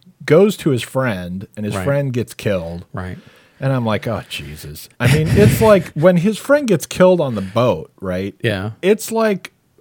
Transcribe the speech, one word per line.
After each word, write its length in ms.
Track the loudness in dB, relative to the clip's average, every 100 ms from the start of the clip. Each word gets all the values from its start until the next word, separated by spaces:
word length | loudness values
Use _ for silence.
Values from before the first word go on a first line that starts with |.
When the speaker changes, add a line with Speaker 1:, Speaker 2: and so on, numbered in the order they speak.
| _ -8
Speaker 1:
goes 320 | 2 4 4 2
to 120 | -2
his 100 | -2
friend, 680 | -2 -4 -2 -4 -6 -10 -12 -10
and 100 | -6
his 80 |
Speaker 2:
Right. 100 | -4
Speaker 1:
friend 280 | -2 -2 -2
gets 220 | -4 -6
killed. 500 | -6 -2 -2 -4 -12 -12
Speaker 2:
Right. 260 | -12 -10 -12 -18 _ _ -8
Speaker 1:
And 140 | -4
I'm 120 | -2
like, 220 | -2 -2 -4
"Oh, 160 | -8 -8
Jesus." 600 | -14 -14 -14 -16 -16 -16 -2
I 120 | 2
mean, 140 | 2 2
it's 320 | 4 4 6
like 280 | 4 4 2
<laughs> 60 |
when 240 | 2 4 4
his 200 | 2 -2
friend 300 | 0 0 2
gets 180 | -2 0
killed 340 | 2 4 4
on 140 | 0
the 80 | -4
boat, 480 | -4 0 0 0 -6 -10
right? 360 | -6 -4 -6 -4
Speaker 2:
Yeah. 280 | -4 -2 -6 -2
Speaker 1:
It's 300 | 0 0 -2
like 420 | -2 -2 -2 -8 _ _ _